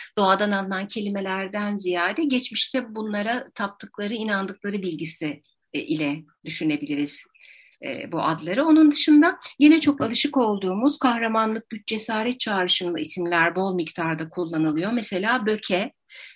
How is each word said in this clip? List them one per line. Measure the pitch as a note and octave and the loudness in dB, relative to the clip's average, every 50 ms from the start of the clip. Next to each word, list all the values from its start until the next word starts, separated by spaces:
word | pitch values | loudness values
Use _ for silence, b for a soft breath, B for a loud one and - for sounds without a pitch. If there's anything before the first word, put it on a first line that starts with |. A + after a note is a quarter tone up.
| B B B G#3+ | B B B 0
doğadan | G3 F#3+ F#3+ F#3+ G#3 G#3 | 2 4 4 2 2 0
alınan | G3+ G3 F#3+ F#3+ G3 F#3 G3 | 0 -2 -2 -4 -4 -6 -6
kelimelerden | G3+ - A3 G#3 G#3 G3+ G3 G3 F#3+ F#3+ F#3+ G3 F#3+ G3+ G#3 G#3 G#3 G#3 | -6 -8 -6 -6 -4 -4 -4 -4 -4 -4 -4 -6 -6 -6 -4 -4 -4 -4
ziyade | G3 F#3 F3+ F3+ F3 F3 F#3 G#3+ - E4+ | -4 -4 -2 -2 0 0 -2 0 -2 -2
geçmişte | C#4+ B3+ B3 B3 - A3 - - - - C4 B3 A3+ G#3+ | 0 0 -2 -2 -4 -6 -6 -6 -2 -2 -4 -4 -4 -8
bunlara | A3 G#3+ G#3+ G3+ G#3 G#3 A3+ A#3+ B3+ - - - | -8 -6 -4 -4 -4 -2 -2 -4 -4 -6 -10 -8
taptıkları, | - G#3 G3 - - - - - - G#3 G#3 A#3+ | -6 -6 -6 -8 -10 -20 -16 -10 -8 -6 -6 -6
inandıkları | A3 A3 A3 G#3 F#3+ G3 F#3+ G3 - - G3+ G3+ G3+ | -4 -4 -2 -2 -2 -4 -6 -8 -8 -8 -6 -6 -4
bilgisi, | F#3 F3+ D#3+ D3 E3 D#3+ - - D#3+ D3+ C#3+ - _ _ _ _ _ _ | -4 -6 -6 -6 -8 -8 -8 -8 -8 -8 -8 -10 _ _ _ _ _ _
e, | - D3 | -10 -8
ile | - - D#3 D3+ D3+ C#3+ D3 D#3+ - _ _ _ - | -4 -4 -2 -2 -2 -4 -4 -6 -10 _ _ _ -12
düşünebiliriz, | D#3+ D#3+ - E3+ D#3 D3 C#3+ D3 D3 D3 C#3+ D3 C#3+ - - - _ _ b b b b b b b b b - | -10 -8 -4 -2 -2 -2 -2 -4 -4 -4 -4 -4 -4 -6 -12 -16 _ _ b b b b b b b b b -12
e, | C#3 B2+ - - - | -10 -10 -10 -10 -6
bu | E3 D#3 | -4 -2
adları. | - D#3 D#3+ D#3+ D#3 E3+ F#3+ B3 D4+ | -2 -2 -2 -2 -4 -4 0 0 4
Onun | E4 D#4 D#4+ D#4 D4 | 6 8 8 8 8
dışında | D4 - - D#4+ D4+ D4 D4+ F4 F#4+ B B B B B | 6 4 4 8 8 8 8 8 4 B B B B B
yine | C#4 D4+ D#4+ D#4+ | 8 8 8 8
çok | - D4 C#4+ - | 6 2 2 2
alışık | A3+ A3+ A#3 - - D4 - | 0 -2 0 0 0 0 2
olduğumuz | C4+ A#3+ G#3+ G#3 G3 G3 F#3 F#3 G#3 B3 D4 C#4+ - | 2 2 2 2 0 0 -2 0 2 2 0 0 4
kahramanlık, | - B3+ B3 A#3+ A#3 A3+ A3 A3 A3 A3 A3 A3 - - | 2 2 2 2 0 0 2 2 2 2 0 -4 -6 -10
güç, | A3+ G#3 - | -14 -12 -8
cesaret | - A3 G#3+ - - A3 G#3+ A3 B3 B3 B3 | -6 -6 -6 -4 -4 -4 -2 -2 -2 -4 -4
çağrışımlı | - A3+ G#3 F#3+ F3+ F3+ - - F#3 F3 E3+ - | -4 -2 -2 0 0 0 0 -2 -2 -4 -4 -4
isimler | D#3 - - F3+ F3 E3+ F3 E3+ E3 E3+ E3+ | -6 -6 -4 -4 -2 0 2 2 2 2 2
bol | F#3 F#3+ G3 F#3 | 0 -2 0 0
miktarda | F3+ E3 D#3+ - - E3+ D#3+ D#3+ D#3 E3 D#3+ | -2 -4 -4 -4 -4 -4 -2 -2 -4 -6 -8
kullanılıyor. | - F#3 F3 E3 E3+ D#3 D#3+ D#3 D3 D#3+ F3+ G#3 | -6 -6 -6 -4 0 0 0 0 0 0 -2 -2
Mesela | A#3+ A#3+ A3 - G3+ F3+ G3+ A3 B3 B3 G#3 | -2 -2 -4 -4 -4 -2 0 0 0 0 0
böke, | G#3+ G#3+ G#3+ - - F#3+ F3 G#3+ C#4+ _ _ _ B B B B B B | -2 -2 -2 -2 -2 -2 -2 -2 -4 _ _ _ B B B B B B